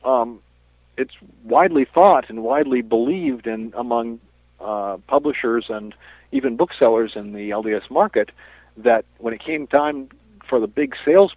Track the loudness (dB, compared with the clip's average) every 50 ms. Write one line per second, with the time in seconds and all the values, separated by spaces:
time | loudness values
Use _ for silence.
0 | -2 0 0 0 0 -2 -8 -14 _ _ _ _ _ _ _ _ _ _ _ -8
1 | -8 -8 -10 -16 -20 -20 _ _ -4 0 2 4 4 4 2 0 0 2 4 6
2 | 6 6 6 4 2 -4 -8 -6 -2 0 0 0 0 0 -2 -2 0 0 0 0
3 | 2 0 -2 -2 -2 -4 -4 -4 -6 -8 -8 -8 -8 -10 -10 -8 -4 -2 -2 -2
4 | -2 -4 -10 -14 _ _ _ _ _ _ _ -14 -10 -8 -6 -6 -6 -6 -8 -10
5 | -6 -2 -2 0 0 -2 -4 -4 -2 -2 -2 -2 -4 -6 -8 -10 -12 -14 -18 _
6 | -20 -20 -20 _ _ _ -4 -4 -4 -2 -2 -2 -2 -2 0 2 2 4 4 2
7 | 0 -2 -6 -10 -12 -12 -12 -10 -8 -6 -6 -4 -4 -4 -4 -4 -4 -2 0 2
8 | 2 2 2 -2 -2 -2 -6 _ -20 -20 -20 -20 _ _ _ -2 2 2 2 2
9 | 0 _ _ -10 -8 -8 -8 -8 -8 -8 -8 -8 -2 0 2 2 2 0 -2 -6
10 | -10 -14 -18 _ _ _ -20 -20 -6 -2 0 0 0 -2 -2 -2 -4 -4 -6 -4
11 | 0 4 6 6 6 4 2